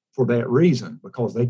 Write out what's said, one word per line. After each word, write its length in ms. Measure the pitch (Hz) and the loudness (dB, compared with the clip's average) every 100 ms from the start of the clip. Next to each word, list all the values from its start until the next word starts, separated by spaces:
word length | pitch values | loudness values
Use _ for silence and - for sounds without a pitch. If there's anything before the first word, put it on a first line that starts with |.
| _ | _
for 140 | - 113 | -4 0
that 220 | 120 117 | 0 2
reason, 500 | 127 175 131 92 - | 4 4 2 -4 -14
because 300 | - - 110 | -16 -6 -6
they, 160 | 113 | -2